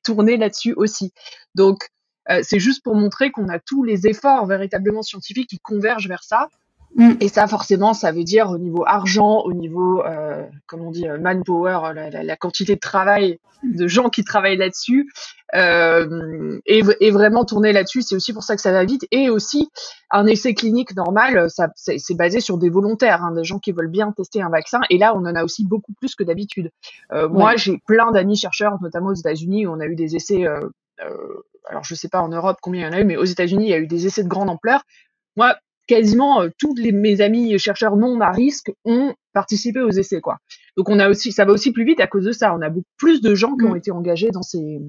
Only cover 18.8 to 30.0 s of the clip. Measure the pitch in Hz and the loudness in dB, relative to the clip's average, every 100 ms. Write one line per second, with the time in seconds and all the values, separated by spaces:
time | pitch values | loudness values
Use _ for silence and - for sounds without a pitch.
18.8 | 185 269 - 262 269 220 - 294 311 - | 2 -2 0 0 2 2 0 -2 -2 -6
19.8 | - - _ 202 208 220 254 214 226 233 | -18 -20 _ 2 4 2 0 -2 0 -2
20.8 | 254 190 175 202 254 220 170 - 165 - | -2 -4 0 2 4 4 2 0 -4 -4
21.8 | - 147 - 170 175 220 - 180 175 180 | -6 -6 -4 -2 0 0 -2 0 0 2
22.8 | 208 220 240 175 175 165 165 196 - 170 | 0 2 2 2 0 -4 -6 -6 -6 -6
23.8 | 165 180 208 208 185 214 175 170 - 185 | -4 -2 -4 -4 -8 -6 -2 -2 -2 -2
24.8 | 185 180 214 202 175 170 165 - 196 208 | 2 4 4 4 0 -2 -4 -4 -2 -4
25.8 | - 202 262 - 175 175 208 - 165 - | -6 -10 -10 -6 -4 -4 -6 -8 -10 -12
26.8 | - - - 151 160 170 214 233 196 175 | -20 -20 -10 -4 0 2 4 2 0 -4
27.8 | - 220 233 208 190 208 202 - 208 196 | 2 2 4 2 2 -2 -4 -4 -4 -4
28.8 | 170 170 190 185 165 156 170 202 196 160 | -6 -6 -4 -4 -4 -4 -4 -4 -4 -4
29.8 | 156 170 | -6 -6